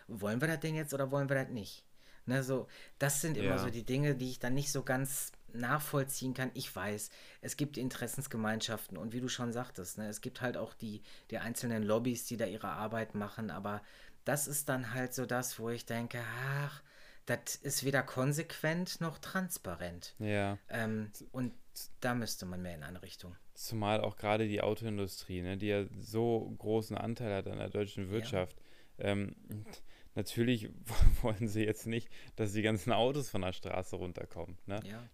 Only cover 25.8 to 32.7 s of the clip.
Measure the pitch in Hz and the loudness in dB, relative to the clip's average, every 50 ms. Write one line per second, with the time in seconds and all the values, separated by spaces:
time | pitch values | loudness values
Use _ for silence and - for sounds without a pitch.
25.8 | 98 - 98 95 - 104 107 113 117 117 117 110 - 104 - - - 107 110 113 | 2 -2 -6 -8 -6 -2 0 2 4 4 4 2 2 -2 -6 -4 0 2 2 2
26.8 | 107 - 107 - - 117 117 - 120 104 101 98 95 98 101 101 104 98 95 104 | 2 0 -2 -2 -2 -2 -2 -2 0 0 0 0 0 -2 -2 -2 -2 0 0 0
27.8 | 104 101 - 101 95 92 104 117 - - 104 92 92 - - - - - - - | 0 0 -2 -4 -2 -2 0 -2 0 0 0 0 0 0 -4 -10 -14 -16 -16 -18
28.8 | - - - - 95 101 101 101 98 - - - - - 107 107 110 110 - - | -18 -14 -6 -2 2 2 2 2 0 -2 -4 -8 -10 -10 -8 -8 -8 -10 -10 -10
29.8 | - - - - - - - 107 98 - - 117 117 127 123 110 107 - - - | -10 -10 -12 -12 -12 -8 -4 -4 -4 0 2 4 4 4 4 2 0 -6 -10 -10
30.8 | - - - - - - - - - 113 104 95 113 107 101 110 107 107 107 - | -8 4 10 12 12 12 12 10 6 4 2 2 0 2 2 2 2 2 2 0
31.8 | - 113 113 117 - - - - - - - - 110 101 98 107 104 110 | -2 -2 -2 -2 -2 -4 -8 -12 -12 -8 -2 0 0 2 2 4 4 4